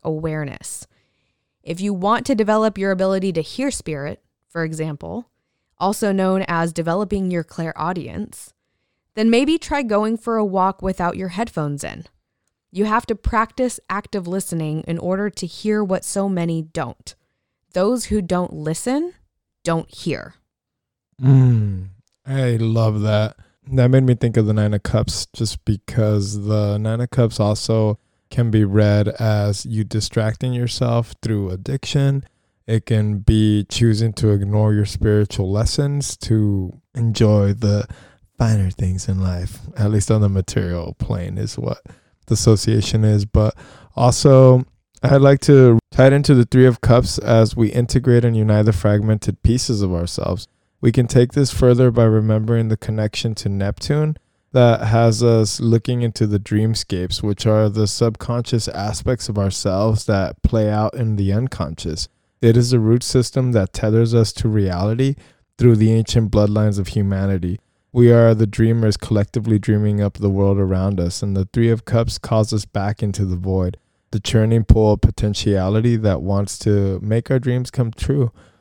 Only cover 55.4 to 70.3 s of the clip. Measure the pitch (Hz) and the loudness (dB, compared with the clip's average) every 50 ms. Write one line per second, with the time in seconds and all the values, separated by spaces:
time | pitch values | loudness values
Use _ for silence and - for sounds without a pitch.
55.4 | 110 104 - - 120 113 113 113 - 123 123 120 120 113 - - 113 104 104 98 | 2 0 -2 -2 0 2 2 2 0 -2 -4 -2 -2 -4 -2 -2 -2 0 -2 -2
56.4 | 101 - 107 107 110 113 110 - - - 98 87 90 87 - - 110 104 98 - | -2 -2 -2 0 0 0 -2 -4 -6 -6 -6 -4 -4 -4 -6 -4 -4 -4 -4 -2
57.4 | - 110 107 107 110 104 101 110 107 101 - - 120 113 107 - - - 120 120 | 0 0 2 2 2 0 0 0 -2 -2 0 -2 -2 -2 -2 -6 -8 -6 -6 -6
58.4 | 117 - 123 110 - - - 92 101 104 107 - - 131 127 - - - 101 104 | -4 -2 -4 -4 -4 -4 -8 -8 -6 -6 -6 -6 -4 -4 -4 -4 -4 -6 -4 -2
59.4 | 98 98 - - - 101 92 98 107 113 110 107 - - 104 98 92 - - _ | -2 -2 -2 -4 -4 -2 -2 0 0 0 0 -2 0 0 -2 0 -2 -4 -4 _
60.4 | - - 120 110 107 107 104 107 110 - - 127 117 110 104 101 98 98 98 113 | 0 0 2 2 0 0 0 0 -2 -2 -2 -4 -4 -2 -2 0 0 0 0 0
61.4 | 131 - - - 82 73 82 - - 82 78 - - - _ _ _ _ _ - | -2 -4 -6 -6 -8 -8 -8 -10 -8 -8 -8 -8 -10 -12 _ _ _ _ _ 0
62.4 | 120 113 113 120 120 120 127 117 107 110 117 123 - - - 127 120 - - 131 | 2 4 4 4 4 2 2 2 4 4 2 2 0 0 0 0 0 0 -2 -2
63.4 | 127 123 120 104 92 - - - 113 107 110 113 117 113 120 113 107 - - - | -2 0 2 0 0 0 -4 -4 -2 2 2 2 2 4 2 2 2 0 -2 -4
64.4 | - 113 107 107 98 92 87 87 98 107 113 123 135 139 143 - - _ _ _ | -2 0 0 0 0 0 -2 -2 -2 -2 0 0 -2 -2 -2 -6 -10 _ _ _
65.4 | _ _ _ - 120 120 117 104 110 110 113 113 107 - - 117 110 98 - 104 | _ _ _ 2 4 4 6 6 4 4 2 2 0 0 0 0 0 2 2 2
66.4 | 104 104 104 107 107 107 98 101 92 - - 107 98 98 98 95 98 98 98 87 | 2 2 2 0 0 0 0 -2 -6 -4 -4 -2 -2 0 -2 -2 -2 -2 -2 -2
67.4 | 87 87 101 - _ _ _ _ _ _ - 123 120 120 117 117 117 113 113 107 | -2 -4 -6 -8 _ _ _ _ _ _ 2 4 6 6 8 8 6 6 4 4
68.4 | 113 101 - - 113 113 113 117 110 107 104 - - - 110 104 104 - - 117 | 0 0 0 0 0 2 2 2 0 0 0 -2 -2 -2 0 0 0 -2 -4 -4
69.4 | 107 113 107 101 - 110 107 104 104 104 104 104 104 101 - - 104 98 | -2 0 0 0 0 0 0 0 0 0 0 0 -2 -2 -4 -2 -2 -2